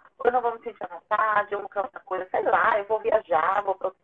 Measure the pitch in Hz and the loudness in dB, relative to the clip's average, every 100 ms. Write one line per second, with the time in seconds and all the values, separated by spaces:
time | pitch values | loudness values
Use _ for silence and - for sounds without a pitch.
0 | - - 247 247 233 233 233 202 196 170 | -20 -2 2 2 0 -4 -10 -12 -14 -14
1 | - 214 220 208 202 202 196 202 185 - | -4 0 2 2 0 -6 -6 -6 -6 -10
2 | - 185 185 - 214 208 214 220 202 214 | -8 -8 -4 -2 2 2 4 2 0 -2
3 | 226 220 - 165 165 196 196 185 185 - | 0 0 2 0 2 0 -2 -4 -6 -8